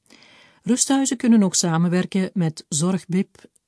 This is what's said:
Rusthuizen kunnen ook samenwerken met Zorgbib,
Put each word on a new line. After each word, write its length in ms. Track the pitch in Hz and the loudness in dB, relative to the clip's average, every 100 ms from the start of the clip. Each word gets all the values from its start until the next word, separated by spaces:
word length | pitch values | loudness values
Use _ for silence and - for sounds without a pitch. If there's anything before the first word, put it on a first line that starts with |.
| _ - - - - _ | _ -20 -20 -20 -20 _
Rusthuizen 560 | - 247 - 277 269 254 | -4 -2 0 0 0 -2
kunnen 260 | 240 226 | 2 4
ook 120 | 190 - | 4 0
samenwerken 760 | 180 165 175 180 180 190 190 | 0 0 0 0 -2 -2 -4
met 320 | 196 165 151 - | -2 -4 -4 -8
Zorgbib, 760 | 147 175 208 - 175 196 _ - _ | -4 -2 -2 -2 -4 -4 _ -20 _